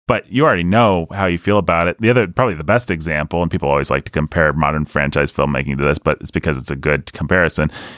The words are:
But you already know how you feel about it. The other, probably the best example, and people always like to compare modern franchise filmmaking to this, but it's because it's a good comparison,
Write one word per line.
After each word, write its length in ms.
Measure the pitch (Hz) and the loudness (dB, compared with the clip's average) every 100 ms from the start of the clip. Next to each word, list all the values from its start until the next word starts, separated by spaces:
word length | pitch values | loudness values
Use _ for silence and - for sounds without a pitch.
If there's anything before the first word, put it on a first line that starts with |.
| - | -4
But 240 | 113 - | -4 -2
you 140 | 117 156 | 2 2
already 200 | 98 87 | 2 2
know 440 | 110 113 90 82 | 4 4 2 -2
how 160 | 98 95 | -2 -2
you 120 | 87 | 0
feel 200 | - 104 | 2 2
about 300 | 87 85 85 | 2 2 0
it. 100 | - | 0
The 100 | 110 | 2
other, 180 | 123 98 | 2 2
probably 260 | 87 123 78 | 0 -2 -2
the 80 | |
best 280 | 76 117 - | 0 0 0
example, 500 | 87 78 76 76 85 | -4 -2 -4 -2 -2
and 80 | 85 | -2
people 180 | - 71 | 0 0
always 200 | 71 69 | 0 2
like 140 | 67 - | -2 -2
to 60 | |
compare 400 | 78 76 85 78 | -4 -2 2 2
modern 320 | 73 73 78 76 | 2 0 0 -2
franchise 480 | 76 71 76 69 | -2 -2 0 -2
filmmaking 460 | - 69 65 71 67 | 0 -2 -2 -4 -2
to 60 | 71 | 0
this, 140 | 73 | 0
but 200 | - 73 | -2 -4
it's 100 | - | -4
because 260 | - 85 67 | -4 -2 -4
it's 120 | 62 | -6
a 60 | 69 | -6
good 360 | 73 71 - | -2 -4 -4
comparison, 600 | - - 90 82 - 76 - - | -8 0 2 2 0 -2 -4 -14